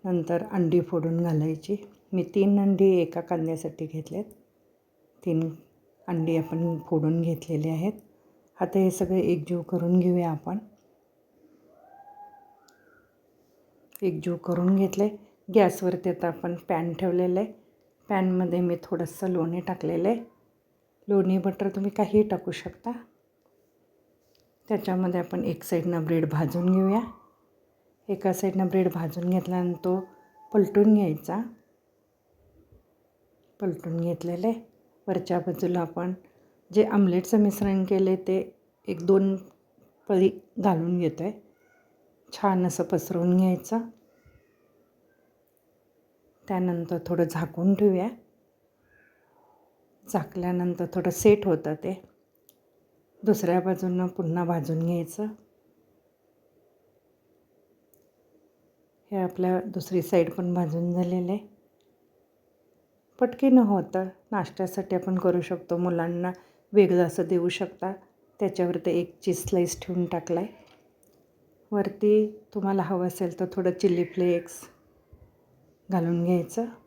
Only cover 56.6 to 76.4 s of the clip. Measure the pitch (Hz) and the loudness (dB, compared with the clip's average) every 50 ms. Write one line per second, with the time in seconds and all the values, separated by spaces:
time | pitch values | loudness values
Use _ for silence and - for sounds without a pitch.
56.6 | _ _ _ _ _ _ _ _ _ _ _ _ _ _ _ _ _ _ _ _ | _ _ _ _ _ _ _ _ _ _ _ _ _ _ _ _ _ _ _ _
57.6 | _ _ _ _ _ _ _ _ _ _ _ _ _ _ _ _ _ _ _ _ | _ _ _ _ _ _ _ _ _ _ _ _ _ _ _ _ _ _ _ _
58.6 | _ _ _ _ _ _ _ _ _ _ 208 196 185 180 - - 180 180 185 185 | _ _ _ _ _ _ _ _ _ _ -4 -2 -2 -2 -2 -2 0 0 0 -2
59.6 | 185 220 - 185 147 - 185 180 - - - 175 165 165 - - 180 180 175 180 | -2 -6 -8 -8 -8 -2 -2 -2 0 2 2 2 2 2 -2 -4 -4 -2 0 0
60.6 | 175 156 156 170 170 175 175 180 180 175 185 185 180 175 196 214 208 - _ _ | 0 -2 -2 -2 -2 -2 0 0 -2 0 -2 -2 -2 -2 -4 -6 -8 -14 _ _
61.6 | _ _ _ _ _ _ _ _ _ _ _ _ _ _ _ _ _ _ _ _ | _ _ _ _ _ _ _ _ _ _ _ _ _ _ _ _ _ _ _ _
62.6 | _ _ _ _ _ _ _ _ _ _ _ - 254 240 247 - 269 269 254 254 | _ _ _ _ _ _ _ _ _ _ _ -2 -2 -2 0 2 4 6 8 8
63.6 | 233 202 202 185 165 - - 185 190 185 185 _ _ _ 220 196 175 - - - | 6 6 2 0 0 -2 -4 -4 -4 -4 -10 _ _ _ -4 -4 -4 -6 -6 -6
64.6 | 190 180 185 202 190 - 190 180 180 190 185 185 - 180 175 180 170 - 185 170 | -6 -4 -4 -8 -6 -4 -4 -4 -2 -2 -2 2 2 2 2 2 -2 -4 -8 -10
65.6 | - - 170 175 180 180 170 170 165 170 170 175 180 180 185 - - _ _ _ | -6 -6 -4 -2 0 0 0 -2 -2 -4 -4 -4 -4 -6 -8 -10 -18 _ _ _
66.6 | _ _ 202 208 196 175 180 175 175 160 - - 170 165 185 175 170 180 175 - | _ _ 4 4 6 6 6 4 4 2 0 -4 -2 0 0 0 0 0 -2 -4
67.6 | 196 180 - - 175 190 202 - - _ _ _ _ _ _ - 208 185 185 - | -8 -8 -8 -8 -8 -8 -8 -10 -16 _ _ _ _ _ _ -4 -4 -4 0 -2
68.6 | 180 175 180 170 - 180 165 175 175 - - _ - 196 180 180 - - 202 180 | -2 -2 -2 -2 -2 0 0 0 -2 -4 -10 _ -4 -2 -2 -2 -2 -2 0 0
69.6 | 175 175 - - - - 175 180 175 170 180 170 170 - 170 170 196 220 - - | 0 0 -4 -10 -8 -4 -2 -2 -2 -2 -4 -6 -4 -2 -4 -4 -4 -6 -10 -20
70.6 | - - - _ _ _ _ _ _ _ _ _ _ _ _ _ _ _ _ _ | -20 -20 -20 _ _ _ _ _ _ _ _ _ _ _ _ _ _ _ _ _
71.6 | _ _ 214 202 196 202 196 - 214 208 208 214 214 214 214 - - _ - 208 | _ _ -2 0 0 -2 -2 0 2 4 4 4 2 0 -6 -14 -20 _ -8 -4
72.6 | 190 196 196 196 175 160 196 175 180 175 175 - 190 170 170 - 185 180 - 202 | -2 0 0 0 0 0 -2 -2 -2 -2 -2 -4 -6 -6 -4 -6 -6 -4 -4 -2
73.6 | 180 185 180 185 - 196 175 175 175 175 - 185 180 175 170 170 170 - - - | -2 -2 0 2 0 2 2 2 -2 -2 -2 0 2 2 2 0 -2 -8 -18 -18
74.6 | - - _ _ _ _ _ _ _ _ - _ - _ _ _ _ _ _ _ | -20 -20 _ _ _ _ _ _ _ _ -20 _ -20 _ _ _ _ _ _ _
75.6 | _ _ _ _ _ - 190 180 165 170 170 170 170 175 180 175 | _ _ _ _ _ -2 0 0 2 2 0 0 2 2 2 2